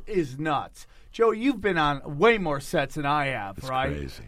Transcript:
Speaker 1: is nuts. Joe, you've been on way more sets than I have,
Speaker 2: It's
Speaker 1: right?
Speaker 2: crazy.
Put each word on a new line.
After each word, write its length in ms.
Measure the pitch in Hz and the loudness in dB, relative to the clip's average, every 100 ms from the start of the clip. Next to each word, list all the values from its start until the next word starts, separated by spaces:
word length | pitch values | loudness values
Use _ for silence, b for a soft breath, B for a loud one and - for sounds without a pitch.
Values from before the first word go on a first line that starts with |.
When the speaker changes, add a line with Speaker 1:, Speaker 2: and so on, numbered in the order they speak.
| - | -4
Speaker 1:
is 340 | 196 143 131 | -2 -2 -2
nuts. 480 | 156 135 90 - - b b | -2 -2 -4 -12 -20 b b
Joe, 180 | - 226 | 0 2
you've 300 | 214 262 226 | 2 0 2
been 180 | 202 170 | 0 2
on 400 | 147 139 - 147 | 2 0 -4 4
way 180 | 220 220 | 4 6
more 200 | 170 139 | 2 -4
sets 380 | - 170 139 156 | -2 -2 0 -2
than 100 | 143 | 0
I 200 | 147 139 | 2 0
have, 320 | 123 98 98 | -2 -6 -8
Speaker 2:
It's 100 | 131 | -4
Speaker 1:
right? 240 | 131 135 73 | -2 -2 -2
Speaker 2:
crazy. 280 | 67 - | -8 -12